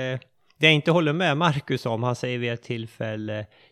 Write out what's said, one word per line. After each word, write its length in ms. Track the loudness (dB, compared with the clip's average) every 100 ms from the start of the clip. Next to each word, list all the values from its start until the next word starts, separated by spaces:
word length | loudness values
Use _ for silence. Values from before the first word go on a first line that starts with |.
| -6 -8 -12 _ _ 4
det 80 |
jag 80 | 6
inte 180 | 6 4
håller 220 | 2 2
med 240 | 0 0 2
Marcus 480 | 0 0 -4 -4
om, 180 | -2 -2
han 120 | -2
säger 220 | -2 -4 -4
vid 140 | -4
ett 100 | -6
tillfälle, 840 | -8 -8 -8 -8 -8 -6 -8 -8 -10 _ _